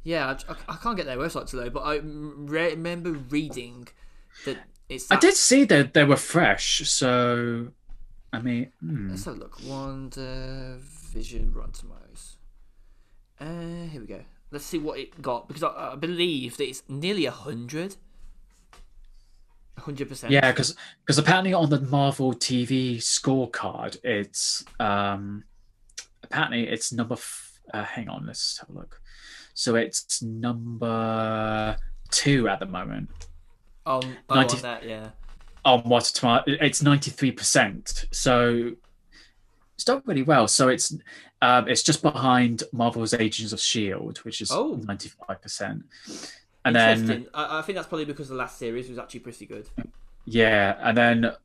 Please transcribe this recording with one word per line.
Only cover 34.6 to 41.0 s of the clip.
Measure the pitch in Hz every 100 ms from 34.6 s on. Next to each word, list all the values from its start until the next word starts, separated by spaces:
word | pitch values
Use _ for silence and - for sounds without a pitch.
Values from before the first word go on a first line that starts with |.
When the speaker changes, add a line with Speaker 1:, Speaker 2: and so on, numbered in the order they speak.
Speaker 1:
that, | 123 113
yeah. | 113 110 110 - - - - -
Speaker 2:
on | 139 123 117
Rotten | 120 - -
Tomato, | 123 117 - 143
it's | 151 -
ninety-three | 147 143 143 - 131
percent. | 120 - 143 107 - - - -
So | - 135 123 120 117 117 - _ _ _ - _ _ _ _ _
it's | -
done | - 277
really | 254 143
well. | 135 139 107
So | - 131
it's, | 123 - 151